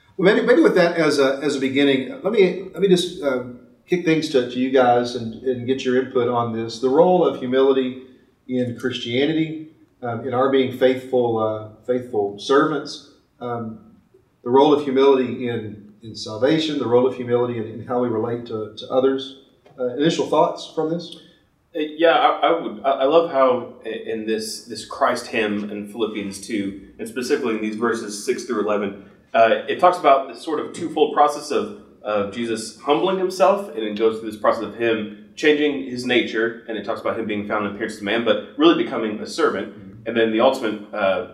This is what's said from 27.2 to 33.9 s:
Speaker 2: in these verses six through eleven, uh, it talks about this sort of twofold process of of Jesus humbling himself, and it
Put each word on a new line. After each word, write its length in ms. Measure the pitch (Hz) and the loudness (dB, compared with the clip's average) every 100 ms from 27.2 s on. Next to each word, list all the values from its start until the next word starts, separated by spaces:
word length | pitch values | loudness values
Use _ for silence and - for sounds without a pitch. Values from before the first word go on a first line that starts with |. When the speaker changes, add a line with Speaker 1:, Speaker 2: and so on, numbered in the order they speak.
| 120 139 123 110 | -2 0 0 -2
Speaker 2:
in 40 | |
these 160 | 110 104 | -4 -2
verses 480 | 117 107 104 104 - | -2 -2 -6 -10 -4
six 200 | 117 - | -4 -4
through 180 | 110 | -4
eleven, 480 | 104 104 101 - - - _ 117 | -2 -2 -2 -8 -18 -20 _ 2
uh, 300 | 113 104 - | 2 2 -2
it 100 | 120 | 2
talks 200 | 180 - | 2 4
about 300 | 147 135 - | 4 4 2
this 140 | - | -12
sort 180 | - 151 | -6 -6
of 120 | - | -6
twofold 420 | - 165 160 143 147 | -8 -6 0 0 4
process 360 | 147 147 - | 2 2 -4
of 320 | 117 104 - - _ 107 | -4 -4 -10 -20 _ -4
of 280 | 107 101 | -2 -2
Jesus 460 | 117 113 113 - - | -6 -6 -6 -8 -10
humbling 380 | - 151 185 190 | 0 2 2 0
himself, 520 | 180 - 185 202 - | -2 2 4 4 -2
and 80 | 113 | -6
it 200 | 107 | -6